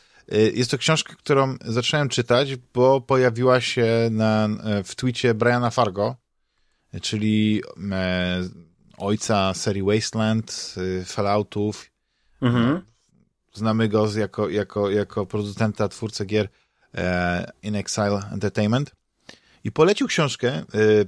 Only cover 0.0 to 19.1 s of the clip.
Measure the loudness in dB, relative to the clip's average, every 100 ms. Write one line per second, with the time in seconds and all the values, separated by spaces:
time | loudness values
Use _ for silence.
0 | _ _ -2 2 4 2 -2 0 0 0
1 | -2 -6 0 2 2 -2 -4 -2 0 0
2 | 0 0 2 2 2 -4 _ 2 4 4
3 | 2 4 4 2 2 2 2 0 2 2
4 | 2 2 2 2 0 -2 -4 -4 -4 -4
5 | -4 0 0 2 2 2 0 0 0 0
6 | -4 -4 _ _ _ _ _ _ _ -10
7 | -6 -2 2 2 2 0 -4 -12 -6 -4
8 | -2 0 0 -2 -6 -12 -20 _ _ -6
9 | -2 -2 0 0 0 -2 -4 -2 2 2
10 | 0 -2 0 -2 -4 -10 -12 -6 -4 -6
11 | -6 -4 0 0 -2 -4 -4 -6 -14 _
12 | _ _ _ -4 0 2 2 0 -6 _
13 | _ _ _ _ _ -4 0 2 2 2
14 | 2 0 -4 -2 -2 -2 -2 -2 0 0
15 | -2 -4 -4 -4 -6 -2 -2 -2 -4 -4
16 | -8 -8 -2 -2 -2 _ _ _ _ -6
17 | -2 0 0 -2 -6 -10 -8 -6 -6 -2
18 | -2 -2 -4 -6 -4 0 0 0 -2 _
19 | _